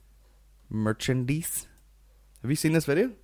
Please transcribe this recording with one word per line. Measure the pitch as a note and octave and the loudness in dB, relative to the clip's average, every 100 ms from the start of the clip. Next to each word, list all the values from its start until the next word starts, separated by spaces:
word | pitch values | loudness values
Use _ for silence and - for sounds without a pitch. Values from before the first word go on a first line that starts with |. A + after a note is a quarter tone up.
| _ _ _ _ - _ - | _ _ _ _ -20 _ -8
Merchandise. | G#2+ G#2+ G#2+ - B2+ B2 D#3 E3+ - - - _ _ _ _ - - | -2 0 0 0 0 0 -2 -4 -8 -10 -20 _ _ _ _ -20 -10
Have | A#2+ | -4
you | D3+ | 0
seen | D#3 | 2
this | D#3+ C3+ | 2 2
video? | D3 B3 A3 | 2 0 -2